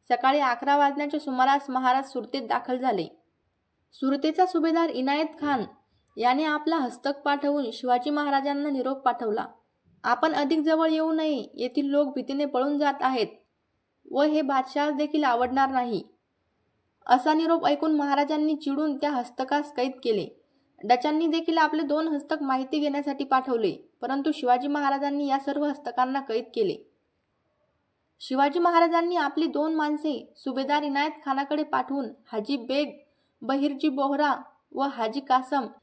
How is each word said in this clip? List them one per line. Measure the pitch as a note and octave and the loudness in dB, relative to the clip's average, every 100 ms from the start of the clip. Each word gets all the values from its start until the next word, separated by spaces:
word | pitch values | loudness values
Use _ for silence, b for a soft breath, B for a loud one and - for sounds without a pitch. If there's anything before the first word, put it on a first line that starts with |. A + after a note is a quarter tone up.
| _ | _
सकाळी | B3 C4 C#4+ | 2 2 2
अकरा | C4+ A#3+ C4+ C#4+ | 2 0 2 4
वाजण्याच्या | C#4+ C#4 D4 D4 | 4 2 -4 -4
सुमारास | D4 B3+ C4 C#4+ C#4 | -4 2 4 2 0
महाराज | C4 B3+ C4 C4+ | 0 2 0 -2
सुरतेत | B3 G#3+ C#4 | -8 -6 -8
दाखल | A3+ A#3+ B3+ B3+ | -4 -6 -2 -2
झाले. | B3+ G3+ D#3+ - _ _ _ _ _ _ _ | 0 -2 -4 -10 _ _ _ _ _ _ _
सुरतेचा | - C4+ C#4 D#4 D#4+ F#4 | -4 0 2 0 2 2
सुभेदार | F4 E4 E4 E4 | 4 2 2 0
इनायत | B3 C4 D4 D#4 - | 0 0 0 -2 -4
खान | D4 C4+ G3 - _ _ _ - | -2 -2 -4 -12 _ _ _ -2
याने | A#3+ C4 | 2 2
आपला | D#4 D4+ D4+ E4 | 0 0 0 0
हस्तक | B3 - C#4 C#4+ | -2 -4 -6 -2
पाठवून | D4 C#4+ C#4+ C#4+ A#3+ | -2 0 0 0 -2
शिवाजी | - B3 B3 B3 | -6 0 0 2
महाराजांना | D4 D4 C#4 C#4 C#4+ D4 | -2 0 0 0 -2 -2
निरोप | C4+ B3 C4+ | -2 -2 0
पाठवला. | A#3+ A#3 A#3 G#3+ - - _ _ _ _ | -2 0 -2 -4 -6 -14 _ _ _ _
"आपण | A3+ A#3 D#4+ | -2 2 2
अधिक | D4+ C#4+ D#4+ | 0 0 0
जवळ | D4+ D#4+ D#4+ | 2 2 2
येऊ | D#4 D#4+ | 2 0
नये, | D#4+ D#4 C4+ G3+ | 0 0 -2 -6
येथील | - B3+ D4 C#4 | -6 -4 -2 2
लोक | C#4+ C#4+ | 2 2
भीतीने | C#4 B3+ C#4 | -2 -4 -2
पळून | C#4+ C4 C#4 D4 | -2 0 0 2
जात | C#4+ C#4 | 0 2
आहेत | B3+ C4 F#3+ - _ _ _ _ _ _ - | 0 0 -2 -6 _ _ _ _ _ _ -6
व | C4 | 0
हे | D4+ D4+ | 2 2
बादशहास | C#4 C4+ C4 D4 D4 | 2 0 0 -2 -2
देखील | C#4+ D4+ D#4 | 0 0 2
आवडणार | C#4 A#3 B3 C4 C4+ | 2 2 2 2 2
नाही." | C4 B3 G3+ - _ _ _ _ _ _ _ _ _ - | 0 -2 -4 -6 _ _ _ _ _ _ _ _ _ 2
असा | B3+ D#4 | 4 4
निरोप | D#4 D#4+ E4 C#4+ | 2 2 2 2
ऐकून | C#4+ D#4+ | 2 2
महाराजांनी | D4+ C#4+ C#4 C#4+ D4+ D4+ | 2 2 2 2 2 2
चिडून | D4+ C#4+ C#4 D#4 C4+ | 0 -2 -2 -2 0
त्या | D4 | -2
हस्तकास | C4+ A#3+ - C4 D4 D4 | -2 -4 -6 -2 -2 -2
कैद | - C4 C4 | -2 -4 -2
केले. | A#3+ G#3 D3+ - _ _ _ _ | -2 -2 -2 -12 _ _ _ _
डचांनी | G#3 B3 D4+ D4+ E4 | 2 2 4 0 2
देखील | E4 E4 E4 | 0 0 2
आपले | D#4 D#4 | 2 2
दोन | C#4+ D4+ D#4+ | 0 0 0
हस्तक | D4 C#4+ D#4 | -4 -4 -4
माहिती | C#4 C4 C4+ D#4 | -2 -2 -2 -2
घेण्यासाठी | D4 C#4+ D4 C4+ | -2 -2 -4 -6
पाठवले, | C4+ C4+ C4 A#3 G3+ - - _ | 0 0 2 0 0 -2 -14 _
परंतु | A#3+ C#4 D4 | -6 -2 -2
शिवाजी | D4+ B3 B3 C#4+ | -2 2 2 2
महाराजांनी | D4 C#4 C#4 C#4+ C#4+ C#4+ | -2 0 -2 -2 -2 -2
या | C4+ | -2
सर्व | C#4 C#4 | -2 -2
हस्तकांना | D4 C#4+ - A#3+ B3+ C4+ | -2 -4 -6 -2 0 -2
कैद | C4 A3 B3 | -4 -6 -4
केले. | A#3 G3 - - _ _ _ _ _ _ _ _ _ _ _ _ _ | -2 -2 -2 -12 _ _ _ _ _ _ _ _ _ _ _ _ _
शिवाजी | - C4 C#4+ F4 | -4 2 2 4
महाराजांनी | F4 E4+ E4+ E4+ E4+ F4 | 4 6 4 4 2 0
आपली | C#4+ D4 D#4 | 0 0 -2
दोन | C#4+ D#4 | 0 -2
माणसे | D#4+ D4+ D4+ D#4 A#3+ - - | 0 -2 -2 -4 -4 -8 -12
सुभेदार | C4+ B3+ C4+ D4 | -6 -4 -2 0
इनायत | D4 C#4 D4+ D4 | 0 -2 -2 -4
खानाकडे | C#4 C4+ C#4 D4 | -4 -4 -2 -2
पाठवून | D4+ C4+ B3+ C#4 A3+ - _ | 0 -2 -2 -4 -6 -12 _
हाजी | A3 G#3+ C#4 | -8 -4 -6
बेग, | A#3 C#4 D4 - _ _ _ _ | -2 -2 -2 -6 _ _ _ _
बहिर्जी | A3+ C4+ C#4+ C4+ D#4 | -2 0 0 0 -2
बोहरा | C4 C#4 C#4 D4 B3 - _ _ | 0 0 2 0 0 -6 _ _
व | - | -4
हाजी | C#4 A3+ A3 C#4+ | -4 -2 -4 -4
कासम | C#4 C4 B3+ C#4+ G#3+ - | 0 0 2 -4 -4 -12